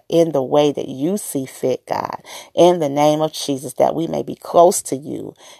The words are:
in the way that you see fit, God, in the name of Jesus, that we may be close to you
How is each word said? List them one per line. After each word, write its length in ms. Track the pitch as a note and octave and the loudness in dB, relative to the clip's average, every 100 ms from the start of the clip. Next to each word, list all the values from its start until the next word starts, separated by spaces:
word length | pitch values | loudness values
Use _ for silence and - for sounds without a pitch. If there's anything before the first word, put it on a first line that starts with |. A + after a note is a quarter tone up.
| - | -2
in 240 | E3 E3 | 2 2
the 100 | D3 | 2
way 300 | C3 D3 D3 | 2 2 2
that 160 | - - | 0 -6
you 280 | C3 D3+ G3+ | -4 -4 -4
see 300 | - C#3 C3 | -4 -6 -8
fit, 400 | - C3 B2 - | -4 -2 -2 -4
God, 360 | - - - - - - | -6 -6 -8 -14 -20 -8
in 260 | - F3 F3+ | 4 4 4
the 80 | D3 | 0
name 320 | C#3+ D3+ D3+ | 2 2 2
of 120 | D#3 | -2
Jesus, 420 | - - C3+ C#3 | -4 -6 -6 -6
that 200 | - C3+ | 0 0
we 120 | D3+ E3 | 0 -4
may 160 | D3+ | -4
be 120 | C3+ | -6
close 480 | - - F3+ E3+ G3+ | -10 0 4 6 4
to 140 | - C3+ | -4 -8
you 380 | D3+ A#2 G#2 - - - | -8 -10 -12 -16 -20 -20